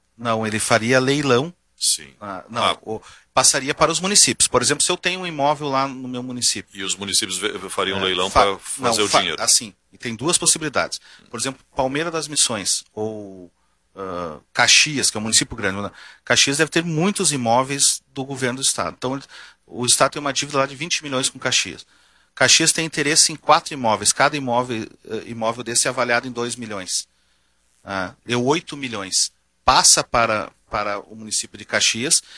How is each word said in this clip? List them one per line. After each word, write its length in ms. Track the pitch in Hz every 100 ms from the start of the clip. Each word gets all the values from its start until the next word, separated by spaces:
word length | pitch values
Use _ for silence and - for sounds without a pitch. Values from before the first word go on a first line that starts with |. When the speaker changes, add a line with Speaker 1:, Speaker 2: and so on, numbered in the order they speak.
| _ -
Speaker 1:
Não, 300 | 120 113 110
ele 120 | 107
faria 400 | - 117 110 131
leilão. 540 | 131 139 143 120 156 - _ _
Speaker 2:
Sim. 380 | - - 71 65
Speaker 1:
Ah, 240 | 104 95 -
não, 140 | 117
Speaker 2:
Ah. 140 | 95 -
Speaker 1:
o, 200 | - 110 - - _
passaria 400 | - 127 147 131
para 180 | 147 151
os 80 | 160
municípios. 480 | 185 202 - 123 -
Por 140 | 123
exemplo, 220 | 123 147
se 80 | -
eu 60 | 180
tenho 240 | 180 185
um 60 | 180
imóvel 400 | 156 139 147 147
lá 200 | 135 135
no 200 | 131 127
meu 140 | 127
município. 480 | 127 123 110 104 - 98
Speaker 2:
E 40 |
os 120 | 95 92
municípios 420 | 101 92 101 92
ve-, 200 | 101 98 95
fariam 300 | - 95 95
Speaker 1:
É, 40 |
Speaker 2:
leilão 260 | 95 90 92
Speaker 1:
fa-, 160 | 135 107
Speaker 2:
pra 140 | 95
fazer 400 | - - 127 113
Speaker 1:
não, 60 | 104
Speaker 2:
o 40 |
Speaker 1:
fa-, 100 | 139
Speaker 2:
dinheiro. 220 | 90 78
Speaker 1:
assim, 320 | 117 - 110 - _
e 60 | -
tem 180 | 123 113
duas 220 | 143 175
possibilidades. 640 | 160 170 156 110 80 - - - _
Por 100 | 117
exemplo, 240 | 123 135 _ -
Palmeira 360 | 131 139 170
das 160 | 165 147
Missões 560 | 143 - 113 90 - -
ou, 580 | - 107 107 101 95 87 _ _ _ _ 92
ah, 420 | 95 87 87 73 -
Caxias, 560 | - 120 - 151 143 107
que 80 | 113
é 20 |
um 40 |
município 320 | 110 107 139 120
grande, 240 | 101 98
né? 100 | 101 - - -
Caxias 340 | - 120 - 139
deve 120 | 151
ter 140 | 165
muitos 480 | 170 156 185 202 175
imóveis 680 | 143 117 120 131 139 - - -
do 100 | -
governo 340 | 135 131 123 127
do 40 |
estado. 340 | 131 - 87 -
Então, 180 | 127 135
ele, 80 | - - - - _
o 200 | 85 120
estado 260 | - 135
tem 80 | 151
uma 140 | 147
dívida 260 | 135 143 143
lá 60 | 135
de 100 | 135
vinte 260 | 170 -
milhões 260 | 147 131 131
com 100 | 131
Caxias. 460 | 127 123 92 71 - _ _ _ _ -
Caxias 360 | 127 - 160
tem 140 | - 160
interesse 460 | - 143 160 -
em 40 | 151
quatro 380 | - 156 -
imóveis. 380 | 151 120 104 104
Cada 240 | - 135 147
imóvel, 520 | 131 120 127 113 107 - -
eh, 140 | 110 -
imóvel 360 | 113 113 117
desse 240 | 113 117 143
é 20 |
avaliado 380 | 127 120 120 127
em 40 |
dois 240 | 120 120 120
milhões. 520 | 113 104 90 - - _ _ _ _ _ _ _
Ah, 300 | - 98 90 - -
deu 180 | 120 123
oito 300 | 160 - 147
milhões. 540 | 131 110 95 - - - _ _
Passa 400 | - 139 180 -
para, 480 | 143 123 113 107 82 - _
para 300 | 110 104 101
o 160 | - 110
município 420 | 110 - - 101
de 60 |
Caxias 600 | 104 110 - 113 135 180 -